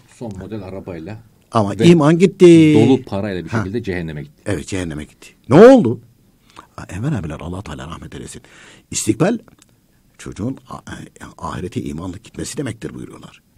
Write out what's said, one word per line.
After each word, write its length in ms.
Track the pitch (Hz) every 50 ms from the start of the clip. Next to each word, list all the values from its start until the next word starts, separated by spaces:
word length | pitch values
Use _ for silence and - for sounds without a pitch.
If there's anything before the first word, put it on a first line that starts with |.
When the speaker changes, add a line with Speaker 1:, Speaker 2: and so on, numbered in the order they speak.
| _ _ _ -
Speaker 1:
son 200 | 127 113 101 95
model 220 | 95 95 107 107 95
arabayla. 560 | 92 92 95 - 98 90 82 80 92 110 110 - _ _ _ _ _
Speaker 2:
Ama 280 | - 117 104 95 87 95
Speaker 1:
Ve 60 | 113
Speaker 2:
iman 340 | 170 175 170 143 147 170 170
gitti. 540 | 190 185 - - 180 175 170 165 160 156 151
Speaker 1:
dolu 260 | 147 147 - 135 131 131
parayla 420 | - - 98 101 107 95 90 82
bir 40 | 82
Speaker 2:
Ha. 80 | 117 113
Speaker 1:
şekilde 260 | 101 95 101 120 113
cehenneme 400 | - 92 87 85 80 76 73 71
gitti. 180 | 73 _ _ -
Speaker 2:
Evet, 220 | - 98 78 69 -
cehenneme 360 | 98 92 90 82 73 73 73
gitti. 260 | - _ _ - - _ _ _ -
Ne 60 | 117
oldu? 460 | 165 220 247 269 247 160 110 117 117 - _ _ _ _ _ _ _ _ _ _ - - _ _ -
Aa, 60 | - -
Emel 280 | - 90 113 151 156 104
abiler, 180 | 80 78 76 76
Allah 220 | - 85 87 92
Teala 260 | - - 76 - - -
rahmet 280 | 82 - - - -
eylesin. 260 | - - - - - - _ _ - - - - _ _ _
İstikbal 460 | - - - - 160 - 156 196 240 220 - - - _ _ _ _ _ _ _ _ _ _ _ _ -
Çocuğun 400 | - 69 - - 120 127 135 - - -
a-, 60 | -
e, 480 | 69 - - - - - - - - - - - -
ahirete 440 | - 80 - - 90 90 - -
imanlık 420 | - 71 73 78 87 95 87 - -
gitmesi 340 | - - - 80 - - 139
demektir 360 | 143 123 95 - - 76 58
buyuruyorlar. 480 | 64 60 - - - - - - _ _ _ _